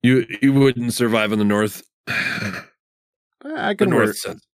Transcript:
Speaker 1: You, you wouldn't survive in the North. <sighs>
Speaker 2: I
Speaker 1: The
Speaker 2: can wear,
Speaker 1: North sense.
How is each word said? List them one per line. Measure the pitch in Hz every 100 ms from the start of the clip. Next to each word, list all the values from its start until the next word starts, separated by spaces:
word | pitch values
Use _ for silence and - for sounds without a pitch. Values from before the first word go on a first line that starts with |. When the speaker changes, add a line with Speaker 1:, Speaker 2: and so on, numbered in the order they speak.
Speaker 1:
You, | 120 131 - 101
you | 139
wouldn't | 139 139 120 120
survive | 113 120 110 107
in | 107
the | 104
North. | 104 107 - - _
<sighs> | -
Speaker 2:
I | - - - 104 - - _ _ _ _ _ _ _
Speaker 1:
The | 285 311 - 202
Speaker 2:
can | 196
wear, | - 107
Speaker 1:
North | 98
sense. | 98 - _